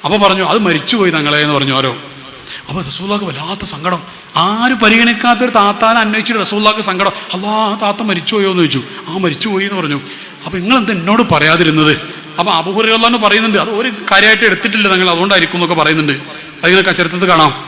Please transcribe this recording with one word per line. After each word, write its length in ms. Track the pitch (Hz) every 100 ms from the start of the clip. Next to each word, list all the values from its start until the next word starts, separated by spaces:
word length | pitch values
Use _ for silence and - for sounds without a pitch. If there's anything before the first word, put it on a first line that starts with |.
അപ്പോൾ 140 | - 208
പറഞ്ഞു, 200 | 196 190 175
അത് 60 | 208 202
മരിച്ചുപോയി 460 | 156 165 233 185 156
തങ്ങളെ 220 | 147 147
എന്ന് 100 | 151 143
പറഞ്ഞു 180 | 135 131
ആരോ. 120 | 131 123 - 139 135 135 - - -
അപ്പോൾ 120 | 156 139
റസൂലുള്ളാഹിക്ക് 380 | - 190 208 190
വല്ലാത്ത 340 | 135 160 202 -
സങ്കടം, 280 | 143 165 175 - - - 160
ആരും 340 | 180 220 247 247
പരിഗണിക്കാത്ത 580 | 220 226 233 233 240 233 247
ഒരു 60 | 233
താത്താനെ 400 | 202 202 226 233
അന്വേഷിച്ചിട്ട് 360 | 214 214 220 220
റസൂലുള്ളാഹിക്ക് 400 | 185 208 214 214 202
സങ്കടം. 220 | 185 196 - -
അല്ലാ, 180 | 185 208 214 214
ആ 20 | 208
താത്ത 180 | 208 202 220
മരിച്ചുപോയോ 380 | 175 165 214 196
എന്ന് 100 | 180
ചോദിച്ചു. 180 | 156 131 113 - -
ആ 40 | 180
മരിച്ചുപോയി 420 | 180 139 220 190 196
എന്ന് 100 | 196
പറഞ്ഞു. 180 | 160 143 139 - - -
അപ്പോൾ 120 | - 185
നിങ്ങൾ 140 | 185 262
എന്താ 100 | 220 196
എന്നോട് 240 | 165 220 247
പറയാതിരുന്നത്? 600 | 156 151 165 165 156 151 143 - - - -
അപ്പോൾ 140 | 185 170
അബൂ 120 | 175 196
ഹുറൈറ 100 | 220
റളിയല്ലാഹു 240 | 226 233
അൻഹു 100 | 240 208
പറയുന്നുണ്ട്, 320 | 208 226 202
അത് 80 | 175 214
ഒരു 100 | 254 208 -
കാര്യമായിട്ട് 360 | 196 214 220 220
എടുത്തിട്ടില്ല 360 | 185 220 220 202
തങ്ങൾ, 160 | 185 185
അതുകൊണ്ടായിരിക്കും 440 | 170 190 196 165 180
എന്നൊക്കെ 200 | 170 165
പറയുന്നുണ്ട്. 320 | 151 160 151 135 - - - -
അതിങ്ങനെ 320 | 170 185 190 185
ചരിത്രത്തിൽ 300 | 170 175 185
കാണാം. 200 | 165 151 -